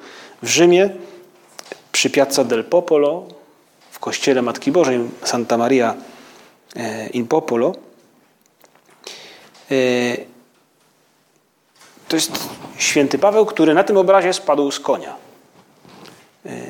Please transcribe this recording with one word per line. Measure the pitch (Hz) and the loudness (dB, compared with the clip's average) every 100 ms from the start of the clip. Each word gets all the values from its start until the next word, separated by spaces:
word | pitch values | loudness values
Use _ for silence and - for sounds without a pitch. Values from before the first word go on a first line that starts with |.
| - - - - | -18 -20 -20 -12
w | 120 | -2
Rzymie, | - 175 180 196 190 - - - _ _ - - - _ | 4 6 6 2 -2 -16 -20 -20 _ _ -20 -18 -18 _
przy | - - | -2 0
Piazza | 147 139 - | 2 2 2
del | 120 117 | 0 -2
Popolo, | 110 175 165 151 147 170 185 - _ _ _ _ _ | 0 0 2 2 2 -2 -10 -20 _ _ _ _ _
w | - | -12
kościele | - - - 127 | -8 -4 0 2
Matki | 120 117 139 | 0 -4 0
Bożej | 175 139 123 120 - | 2 2 0 -2 -6
Santa | - 120 113 113 | -6 -4 0 0
Maria, | 120 135 113 - - - - - - _ _ - | 2 2 0 -4 -12 -20 -20 -20 -20 _ _ -12
e, | 117 110 107 | -10 -10 -8
in | 123 117 | -6 0
Popolo. | 160 156 117 139 190 - _ _ _ _ _ _ _ _ _ _ _ - - - - - - - | -2 0 0 0 -4 -16 _ _ _ _ _ _ _ _ _ _ _ -20 -20 -20 -20 -20 -18 -4
E, | 135 127 123 123 120 - - _ _ _ _ _ _ _ _ _ _ _ _ _ _ - _ - | 0 2 0 -2 -4 -10 -20 _ _ _ _ _ _ _ _ _ _ _ _ _ _ -20 _ -4
to | 160 | -4
jest | - - - - - - | -2 -8 -12 -14 -16 -6
święty | - 151 139 135 | -2 2 2 2
Paweł, | 190 214 214 | 2 2 2
który | - 160 | 2 2
na | 156 | 4
tym | 202 196 | 2 2
obrazie | 185 190 175 | 4 4 4
spadł | 180 - 147 143 | -2 0 0 0
z | - | -4
konia. | - 113 - - - _ _ _ _ _ - - - - _ _ - | -4 -4 -6 -18 -20 _ _ _ _ _ -20 -20 -20 -20 _ _ -16
E, | 123 120 | -14 -16